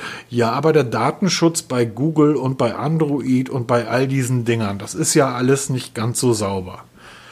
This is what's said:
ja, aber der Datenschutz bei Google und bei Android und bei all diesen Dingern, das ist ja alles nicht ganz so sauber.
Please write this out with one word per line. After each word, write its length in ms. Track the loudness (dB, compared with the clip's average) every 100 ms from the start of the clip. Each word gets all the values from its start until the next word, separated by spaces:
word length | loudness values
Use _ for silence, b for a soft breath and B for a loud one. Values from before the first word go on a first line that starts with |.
| B B -6
ja, 220 | -2 0
aber 220 | 2 2
der 100 | 2
Datenschutz 800 | 2 0 -2 0 -2 2 0 0
bei 220 | -2 -2 -2
Google 500 | -2 0 4 4 4
und 240 | 0 0
bei 160 | -2 -2
Android 760 | -2 0 0 0 0 0 0
und 160 | -4 0
bei 220 | 0 0
all 200 | 0 0
diesen 380 | 0 0 0 0
Dingern, 320 | 0 0 -4
das 160 | -6
ist 220 | -4 0 2
ja 180 | 2
alles 380 | 2 2 2 0
nicht 240 | -4 -6 -4
ganz 240 | -4 0
so 140 | 2
sauber. 500 | 2 0 -4 -6 -14 -20 B B B B